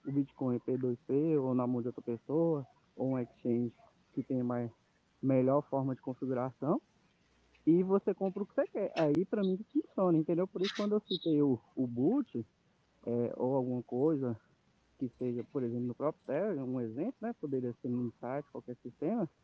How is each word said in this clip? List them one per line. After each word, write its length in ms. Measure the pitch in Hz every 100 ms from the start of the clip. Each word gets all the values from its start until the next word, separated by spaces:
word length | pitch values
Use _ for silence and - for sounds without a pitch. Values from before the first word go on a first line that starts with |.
| 143
o 60 |
Bitcoin 460 | 143 139 - 131 123
P 180 | - 127
dois 220 | 127 123 -
P 320 | 135 160 151
ou 160 | 131
na 120 | 127 123
mão 140 | 123
de 80 | 120
outra 140 | -
pessoa, 640 | - 117 - 151 165 151 127 _ _
ou 180 | - 131
um 60 | 131
exchange 540 | 117 - 123 117 120 - - _ _
que 100 | -
tenha 220 | - 131
mais, 260 | 123 120 117 - _ _ _ _
melhor 400 | 135 131 131 143 -
forma 240 | 135 135
de 80 | 131
configuração, 760 | - 127 131 123 127 - 135 247 _ _ _ _ _ _ _ _
e 160 | - 170
você 280 | 185 196 208
compra 300 | 185 190 190
o 40 | 202
que 80 | -
você 100 | 339
quer. 260 | 240 196 -
Aí, 280 | 156 151
pra 160 | 190 214
mim, 160 | 190 190 -
funciona, 460 | 294 - - 185 160
entendeu? 300 | 156 170 190
Por 140 | 190
isso, 120 | 196 -
quando 200 | 208 208
eu 40 |
citei 400 | - 190 170 147
o, 200 | 143 123 _ -
o 100 | 127
boot, 580 | 120 143 277 233 120 110 _ _ _ _ _ -
é, 260 | 120 117 -
ou 180 | 127
alguma 280 | 135 127 123
coisa 520 | - 123 151 147 127 113 _ _ _ _ _ _
que 100 | 123 _
seja, 280 | 127 120 110
por 100 | 143
exemplo, 240 | 120 120 123
no 80 |
próprio 300 | 117 143 - -
Telegram, 380 | 139 214 156
um 160 | 127 127
exemplo, 340 | 117 113 208 -
né? 120 | 226 233
Poderia 320 | 147 135 127 117
ser 80 | 127
num 220 | 123 120 -
site, 300 | 120 139 -
qualquer 260 | - 123 123
sistema 480 | 123 - 151 233 175 _